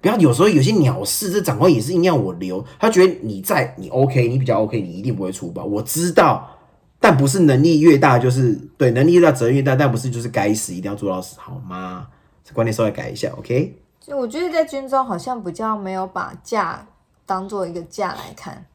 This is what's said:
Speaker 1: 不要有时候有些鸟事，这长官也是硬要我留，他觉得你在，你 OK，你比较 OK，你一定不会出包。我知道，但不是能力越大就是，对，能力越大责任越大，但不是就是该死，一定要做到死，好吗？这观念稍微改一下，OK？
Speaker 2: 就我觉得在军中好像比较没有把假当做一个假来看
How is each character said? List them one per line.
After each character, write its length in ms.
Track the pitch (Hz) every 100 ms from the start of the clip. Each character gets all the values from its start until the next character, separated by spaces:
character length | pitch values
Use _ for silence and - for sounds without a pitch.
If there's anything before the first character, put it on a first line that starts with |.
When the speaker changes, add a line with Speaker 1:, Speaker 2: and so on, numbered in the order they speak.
Speaker 1:
不 60 | -
要 60 | 214
有 120 | 151
时 120 | 120
候 60 | 202
有 120 | 160
些 100 | 135
鸟 300 | 214 139 -
事， 280 | 101 - 208
这 100 | 202
长 180 | 180 104
官 140 | 185
也 80 | 131
是 140 | 120
硬 100 | 180
要 100 | 180
我 180 | 147 95
留， 280 | 85 92 92 - -
他 120 | 226
觉 160 | 180 185
得 120 | -
你 180 | 110 98
在， 340 | 95 127 131 -
你 100 | 95
OK， 400 | 127 135 131 117
你 80 | 131
比 80 |
较 180 | 131 107
OK， 160 | 104 113
你 140 | 90
一 80 | 87
定 160 | 113 98
不 60 |
会 100 | 92
出 180 | 98 87
包。 140 | -
我 160 | - 104
知 320 | 113 156 175
道， 340 | 170 160 - - - _ _ _ _
但 160 | 214 139
不 100 | 139
是 140 | 185
能 220 | 156 131
力 180 | 160 156
越 160 | 160 139
大 220 | 147 123
就 120 | 123
是， 220 | 127 127 104 - _
对， 140 | 127
能 160 | 117 151
力 80 |
越 60 | 175
大 100 | 170
责 140 | 135 117
任 100 | 135
越 60 |
大， 120 | 135
但 160 | 131 143
不 60 | 120
是 140 | 135
就 100 | 117
是 80 | 120
该 240 | 110 101
死， 220 | 107 -
一 60 | 90
定 80 | 98
要 40 |
做 160 | 101 98
到 120 | 92
死， 140 | 87 -
好 180 | - 135 92
吗？ 400 | 90 92 90 - _ _ _
这 80 | _
观 140 | - 113
念 60 |
稍 120 | 110
微 60 | 110
改 180 | - -
一 60 |
下， 160 | - - -
OK？ 420 | - 123 170 - _ _
Speaker 2:
就 160 | - 277
我 120 | 240
觉 100 | 277
得 120 | 359
在 120 | 320
军 240 | 311 277 269
中 160 | 269
好 140 | 254 175
像 260 | 240 247
比 80 | 175
较 220 | 170 220
没 180 | 214 190
有 140 | 185 190
把 280 | 185 - -
假 420 | - 220 202 - - _ _ _
当 240 | - 190 190
做 180 | 202 175
一 60 |
个 80 | 170
假 260 | 165 - 185
来 260 | - - -
看 300 | - - 180